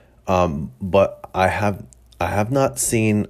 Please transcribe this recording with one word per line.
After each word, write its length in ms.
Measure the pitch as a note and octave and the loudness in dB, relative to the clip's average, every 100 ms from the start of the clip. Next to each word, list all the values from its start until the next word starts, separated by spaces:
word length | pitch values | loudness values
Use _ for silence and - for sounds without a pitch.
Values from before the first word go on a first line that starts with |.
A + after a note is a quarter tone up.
| _ _ - | _ _ -2
Um, 460 | F#2 F2+ D2 - - | 0 2 -2 -8 -8
but 480 | G2 G2 G2 - - | 0 2 2 -2 -8
I 140 | F#3 F#3+ | 0 0
have, 380 | F#2 C#3+ - - - _ - | 2 -2 -4 -12 -20 _ -6
I 80 | E2+ | -4
have 240 | G2 G#2 | -2 0
not 260 | C3+ C3+ C3 | 0 0 -2
seen 500 | - A#2 A2 G#2 | -2 0 2 0